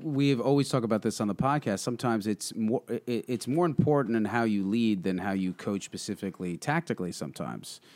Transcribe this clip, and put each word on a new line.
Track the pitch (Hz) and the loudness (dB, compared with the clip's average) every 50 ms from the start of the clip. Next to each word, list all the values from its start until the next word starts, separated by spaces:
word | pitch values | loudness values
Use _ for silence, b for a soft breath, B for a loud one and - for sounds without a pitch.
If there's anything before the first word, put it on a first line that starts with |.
we | - 160 143 135 143 139 | -6 -4 0 2 4 4
have | 139 117 | 4 4
always | 107 131 139 143 135 - | 4 4 4 4 4 2
talked | - 131 117 | 2 0 2
about | 110 113 104 | 2 2 2
this | - 113 104 - | 2 0 0 0
on | 113 104 | 0 -2
the | 95 | 0
podcast. | - - - 143 151 - 120 98 95 | 2 2 2 2 2 0 0 -2 0
Sometimes | - 131 120 113 - 120 113 110 95 | -2 -4 -4 -2 0 0 0 0 0
it's | 110 104 - - - - | 0 -2 -2 -4 -8 -4
more, | 113 110 107 120 120 - - | -2 0 0 0 0 -2 -4
it, | 117 - - - 120 110 - - | -6 -6 -4 -2 -4 -4 -2 -2
it's | 127 120 - | -4 -4 -2
more | 120 139 165 175 | -2 0 2 2
important | 165 135 - - 147 151 143 131 104 117 | 2 2 2 4 4 4 4 4 2 2
in | 113 107 | 0 0
how | 101 120 120 117 | 2 2 2 2
you | 113 104 101 95 | 2 2 2 2
lead | 95 107 120 117 110 104 92 | 2 2 2 4 4 2 2
than | 82 95 92 92 | 0 -2 -2 0
how | 92 101 | -2 -2
you | 98 98 92 92 | -2 0 0 -2
coach | 87 - - 107 101 98 - | -4 -4 -4 -4 -4 -4 -4
specifically, | - - 92 - - 101 - - 95 - - 92 87 87 | -8 -10 -10 -8 -8 -6 -6 -6 -8 -6 -6 -6 -6 -6
tactically | 80 - - 147 170 160 - 110 - 90 87 | -4 -2 -2 -2 -2 0 -2 -4 -4 -4 -6
sometimes. | - - - 71 - - 76 60 58 52 - - - - B B B | -6 -6 -8 -8 -8 -8 -8 -8 -8 -10 -12 -14 -16 -18 B B B